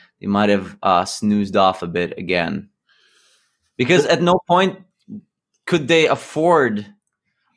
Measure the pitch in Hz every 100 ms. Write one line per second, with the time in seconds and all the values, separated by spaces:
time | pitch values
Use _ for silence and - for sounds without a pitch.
0 | _ _ - 101 104 101 92 - 98 87
1 | 95 - 107 104 98 98 95 92 87 85
2 | 87 - 90 90 82 82 - _ _ _
3 | _ _ _ _ _ _ _ - 127 180
4 | 147 160 170 180 - 180 190 185 - _
5 | - - - _ _ _ - 175 135 165
6 | 156 135 - - 165 170 127 104 101 _
7 | _ _ _ _ _